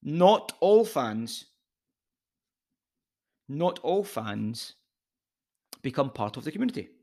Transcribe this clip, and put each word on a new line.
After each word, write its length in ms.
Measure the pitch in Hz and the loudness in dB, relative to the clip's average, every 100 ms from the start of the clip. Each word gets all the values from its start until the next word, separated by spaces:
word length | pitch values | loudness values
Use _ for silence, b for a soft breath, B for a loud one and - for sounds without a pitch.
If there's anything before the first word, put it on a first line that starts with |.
Not 500 | - 160 180 208 - - | -4 4 6 6 2 0
all 240 | 180 214 | 6 6
fans 640 | 220 151 120 107 113 - - _ _ _ _ _ _ _ _ _ _ _ _ _ _ _ _ _ _ _ _ | 6 0 -2 -4 -6 -10 -16 _ _ _ _ _ _ _ _ _ _ _ _ _ _ _ _ _ _ _ _
not 300 | 143 175 170 | -4 -2 -2
all 240 | 131 190 | -2 -2
fans 680 | 202 - 110 104 107 113 - - _ _ _ _ _ _ _ _ _ - | -2 -6 -8 -6 -6 -8 -14 -18 _ _ _ _ _ _ _ _ _ -12
become 280 | 139 127 135 | -8 -2 -4
part 260 | 117 107 117 | -2 -8 -6
of 80 | |
the 80 | 135 | -10
community. 360 | 202 247 - 92 _ | -4 -4 -4 -12 _